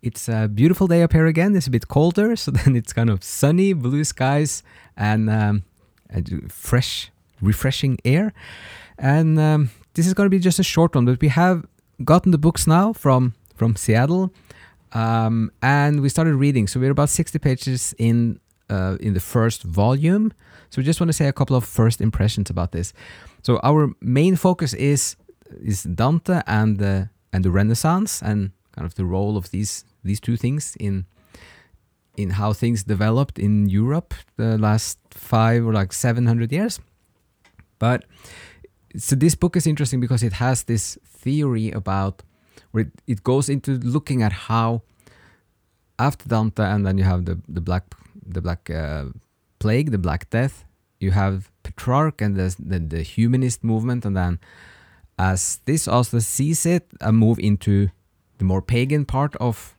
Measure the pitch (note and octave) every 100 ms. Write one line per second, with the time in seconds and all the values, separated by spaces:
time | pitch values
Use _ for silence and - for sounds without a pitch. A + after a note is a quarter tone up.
0 | B2 - - A2+ A2 G#2+ D3+ F#3 F#3+ E3+
1 | E3+ D#3+ D#3+ D#3+ F#3 G3 C3 A#2+ - C#3+
2 | D#3+ E3+ G#3+ A#3 - C3 C#3 B2 A2+ -
3 | A#2 G2 - - C#3 E3+ G3 F3 B2 C#3+
4 | D3+ - C3 D3 D3+ - _ - - -
5 | G#2 A2 A2 A2 G#2 G#2 F#2 _ _ _
6 | _ - - E2+ - - - B2 - -
7 | - _ _ _ F#2+ G#2+ G#2+ - C#3 B2+
8 | A#2+ D3 G#3+ - - - - - - -
9 | C3 D3 D#3+ D#3 D#3 D3+ C3+ - _ -
10 | E3+ F#3 G3+ F#3+ F3+ F3 F#3 - E3 C#3
11 | A#2+ B2+ D3+ C3 F3+ F3+ - _ _ _
12 | A#2+ A3 F#3+ D#3+ D#3+ - - E3 G#3 G#3+
13 | C#3+ B2+ B2 - _ - A2+ G#2+ - A2+
14 | C3 C#3 F#3 _ _ - - _ _ A#2
15 | A2+ A2+ A2+ A2+ A2 _ B2+ C#3+ D3 D3
16 | C#3 D3+ E3 C#3 C#3+ C3 G2+ C3 C3 C#3+
17 | D3 - E3+ D3+ C#3+ C3 - B2+ - -
18 | A2+ A#2 A#2 - _ _ _ G2+ F#2 F#2+
19 | A2 F#2+ - B2 A2+ - - E2 G#2+ C3+
20 | D#3 G3 A3 - _ - _ - C3+ E3
21 | E3 D#3 C#3+ - C3+ B2+ A#2 - A2+ A2+
22 | A2 - G#2+ - G2 F2+ F2 E2 F2 _
23 | - - - _ - B2 C3 D3+ C#3+ -
24 | A2+ B2+ E3+ F#3 F#3 F3+ D3 A2 C#3 C#3+
25 | - - _ _ - - - G2 - F2
26 | B2 E3 - F3+ - G#2+ A2 G2+ G2+ F#2+
27 | G2+ _ _ F#2+ F#2 F#2 G#2+ A2+ D#3 F3+
28 | G#3 - - G#2 F#2+ _ _ - E2 -
29 | F2+ F#2 G#2 G#2 F2+ F#2 G#2+ - - _
30 | F#2 G#2 - A#2 A#2+ D3 - - G#2 F#2+
31 | F2+ _ _ - - - _ _ _ _
32 | _ - G2 F#2+ G#2 G#2 A#2+ A2+ F#2+ G2+
33 | G#2+ A#2 C#3 - G2+ G#2 G2+ G2 A#2 D3+
34 | - - - - A2+ A2 G#2+ A2 - -
35 | _ - - A#2 A2+ A#2 A#2 A2 F#2+ -
36 | B2+ A#2 A#2+ A#2 A#2 D3 A3 - - _
37 | _ _ _ _ _ _ _ _ A2+ B2
38 | - _ - - - - - _ _ -
39 | - C#3 D#3+ - F3 F3+ D#3+ D3+ C#3 C3
40 | A#2+ B2 A#2 F#2+ A#2+ B2+ - A2+ - -
41 | _ _ B2+ D3 C#3+ A#2 A2 - F#2+ F#2+
42 | G2 - - _ _ - _ G#2+ A2 _
43 | - A2 - C3 C#3 C#3 - C3 A#2 C#3+
44 | - B2+ A2 F#2+ - A2+ A2+ A#2 - _
45 | _ _ _ _ _ _ _ _ _ -
46 | B2+ C#3+ - A#2 G#2+ - G#2 G#2 G2 F#2+
47 | F#2 F2+ F2 F2 - D#2+ E2+ F2+ - -
48 | _ - - F2 E2+ F2 - D#2+ D2+ D2+
49 | C#2 - _ _ _ _ G#2+ A#2 D3+ G#2+
50 | F2 E2 - A2+ C3+ - - _ _ _
51 | G2 F#2+ G2 F#2+ G2 _ - - - C3
52 | D#3 - G#2 G2 F#2 F#2 - F#2 D#2+ E2
53 | D#2 - A#2 B2+ B2+ - A#2 A2 A#2 B2
54 | G#2+ F#2+ F2+ F2 _ - - - _ _
55 | _ - F#2+ F#2+ - - - D#3 - A#2
56 | B2 A#2 A2 - C#3+ D#3+ E3+ F3 _ -
57 | - A2+ A2 A#2 G#2 G2+ - G2+ G2 _
58 | _ _ _ _ F#2+ F#2 - A#2+ C3 D3+
59 | C#3 C3 C#3+ - A#2+ A2+ -